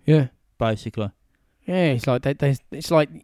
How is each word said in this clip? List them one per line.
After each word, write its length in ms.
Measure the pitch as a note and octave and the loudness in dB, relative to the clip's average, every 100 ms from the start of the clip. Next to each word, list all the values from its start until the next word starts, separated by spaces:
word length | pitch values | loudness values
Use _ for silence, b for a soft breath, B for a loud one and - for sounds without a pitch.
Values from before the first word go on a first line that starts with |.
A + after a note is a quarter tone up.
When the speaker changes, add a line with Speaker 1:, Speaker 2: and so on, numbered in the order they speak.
| - | 2
Speaker 1:
Yeah. 220 | D#3 C3 _ _ - | 2 2 _ _ -4
Speaker 2:
basically. 520 | A2+ G#2+ A2+ A2+ G2+ - _ _ _ _ - | -4 -4 -6 -6 -6 -8 _ _ _ _ -6
Speaker 1:
Yeah, 260 | F#3 E3+ | 0 0
it's 140 | B2 A#2+ | 0 0
like 160 | B2+ | -2
they, 100 | C#3 | -2
they, 240 | C#3+ C#3 C3+ - | -2 0 -2 -6
it's 200 | C#3+ - | -12 0
like 200 | D#3+ D3+ D#3+ | 2 2 -4